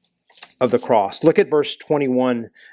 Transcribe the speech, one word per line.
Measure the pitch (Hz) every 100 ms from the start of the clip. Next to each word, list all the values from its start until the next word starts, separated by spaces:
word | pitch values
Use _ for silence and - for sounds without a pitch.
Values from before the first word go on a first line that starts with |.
| - _ _ - - _
of | 127
the | 120
cross. | - 117 98 -
Look | 160 160
at | 185
verse | 151 143 -
twenty-one | - 151 139 127 127 120 113 _ -